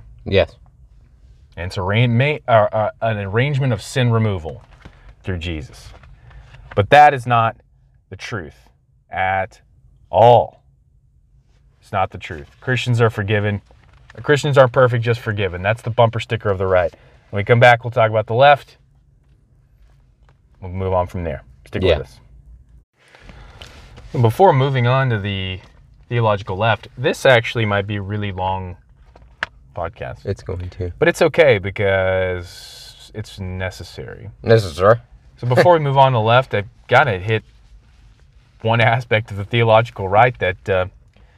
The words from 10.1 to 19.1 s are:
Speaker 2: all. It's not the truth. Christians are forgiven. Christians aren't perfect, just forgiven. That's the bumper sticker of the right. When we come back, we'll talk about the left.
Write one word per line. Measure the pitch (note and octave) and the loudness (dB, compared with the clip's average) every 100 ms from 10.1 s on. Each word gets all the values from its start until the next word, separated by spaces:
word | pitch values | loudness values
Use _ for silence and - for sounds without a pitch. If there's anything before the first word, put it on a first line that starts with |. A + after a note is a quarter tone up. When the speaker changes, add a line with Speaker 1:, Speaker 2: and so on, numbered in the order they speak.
Speaker 2:
all. | F#2 A#2 A#2 - _ _ _ _ _ _ _ _ _ _ _ _ _ | 4 6 6 2 _ _ _ _ _ _ _ _ _ _ _ _ _
It's | _ | _
not | G2 F#2+ | -4 -4
the | F#2 | -6
truth. | - D#2+ C#2+ _ | -14 -14 -16 _
Christians | - B2 B2 A#2 | -4 -4 -2 0
are | A#2 | 0
forgiven. | - G2+ G#2+ G#2 G2+ - _ _ _ _ - | 0 -2 -2 -2 -4 -10 _ _ _ _ -10
Christians | A2+ C#3+ D3+ C#3 | -2 0 2 4
aren't | B2+ | 4
perfect, | C3+ B2+ A#2 | 4 2 2
just | A#2 A2+ | -2 -4
forgiven. | A#2 G#2 F#2+ F2 | -4 -4 -4 -2
That's | G2 A2+ | -2 -2
the | A#2+ | -4
bumper | A2 A2+ A2 | 0 0 0
sticker | - A2 G#2+ | -6 -4 -2
of | F#2+ | -2
the | F#2+ | 2
right. | F#2 E2+ - _ _ _ | 2 0 -6 _ _ _
When | G2+ | -8
we | |
come | G2 A#2+ | 0 4
back, | B2 A#2 | 6 4
we'll | A#2+ | 0
talk | A#2+ A2 | 0 0
about | G#2+ G#2+ | 0 -2
the | |
left. | A2+ C#3+ C#3 - _ _ _ _ | 4 4 4 -2 _ _ _ _